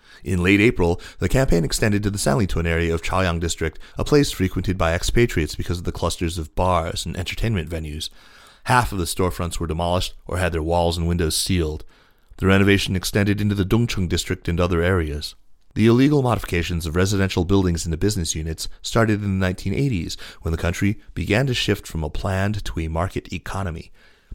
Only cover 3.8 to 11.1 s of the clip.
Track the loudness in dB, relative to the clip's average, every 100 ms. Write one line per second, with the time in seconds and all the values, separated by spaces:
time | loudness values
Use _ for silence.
3.8 | -10 -6 2 4 4 0 -2 0 -2 0
4.8 | 0 0 2 2 2 2 -2 -4 -6 -6
5.8 | -6 -4 -4 -2 -4 -4 -6 -2 0 0
6.8 | -2 -6 -6 -6 -6 -2 -2 -2 -4 -6
7.8 | -8 -8 -10 -14 -20 -20 -20 -8 0 2
8.8 | 2 0 -2 0 -2 -2 -4 -4 -4 -2
9.8 | 0 0 -2 -8 -8 -2 -2 -2 0 2
10.8 | 2 0 0